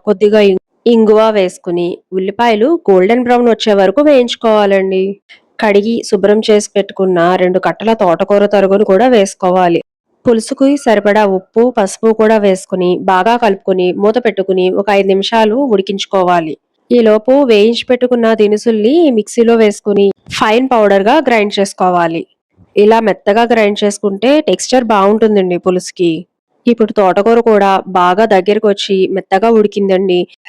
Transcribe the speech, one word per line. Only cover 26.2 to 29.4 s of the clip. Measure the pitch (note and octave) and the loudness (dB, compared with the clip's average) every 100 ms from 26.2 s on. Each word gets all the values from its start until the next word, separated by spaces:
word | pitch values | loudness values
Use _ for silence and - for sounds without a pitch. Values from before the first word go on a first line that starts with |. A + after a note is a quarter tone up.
| - _ _ _ A#3+ | -10 _ _ _ -2
ఇప్పుడు | A#3 G#3 | 0 0
తోటకూర | - F#3+ F3 G#3+ A#3 | 0 0 2 2 2
కూడా | A3+ G#3 G3 F#3+ - | 2 2 2 0 -2
బాగా | F#3 F3+ F#3 A3+ | 0 0 2 2
దగ్గరికి | F#3+ F#3 G#3 G#3+ | 0 0 0 0
వచ్చి | G3 - F#3+ F#3+ | -2 -2 -2 -2
మెత్తగా | F#3 - F#3+ | -4 -4 -2